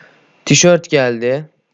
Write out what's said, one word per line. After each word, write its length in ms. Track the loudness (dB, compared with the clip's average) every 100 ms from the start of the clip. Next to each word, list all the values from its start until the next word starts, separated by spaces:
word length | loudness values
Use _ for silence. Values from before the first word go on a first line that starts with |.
| -20 _ _ _
Tişört 460 | -2 2 4 2 0
geldi. 580 | -2 -2 -2 -4 -6 -8 _ _